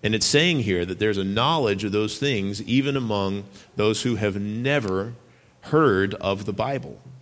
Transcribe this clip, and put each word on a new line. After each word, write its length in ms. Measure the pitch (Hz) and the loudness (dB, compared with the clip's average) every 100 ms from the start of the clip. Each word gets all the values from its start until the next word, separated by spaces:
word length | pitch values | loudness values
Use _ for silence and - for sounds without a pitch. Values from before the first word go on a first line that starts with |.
And 140 | 104 110 | 0 0
it's 100 | - | 4
saying 360 | 143 175 160 | 4 4 2
here 220 | 104 90 | 0 0
that 140 | 87 90 | 0 0
there's 180 | 107 98 | 0 0
a 60 | |
knowledge 600 | 98 101 131 160 120 98 | -2 0 2 2 0 0
of 80 | 104 | 0
those 260 | 101 107 - | 0 -2 -2
things 420 | 143 117 98 101 | -2 -2 -4 -6
even 340 | - 123 139 139 | 0 0 2 -2
among 480 | 120 104 98 98 98 - - - | 0 0 0 -4 -8 -20 -18 0
those 260 | 107 110 | 2 2
who 140 | 123 110 | 0 0
have 180 | 104 | 0
never 760 | 98 101 110 123 147 110 92 104 120 - _ _ _ | -2 -6 -4 0 0 0 -4 -4 -10 -20 _ _ _
heard 540 | - 151 151 95 98 | 0 4 6 6 2
of 300 | 98 95 98 | 0 -2 -2
the 80 | 101 | -4
Bible. 480 | 95 113 135 - - - - | -4 -2 -4 -8 -16 -20 -20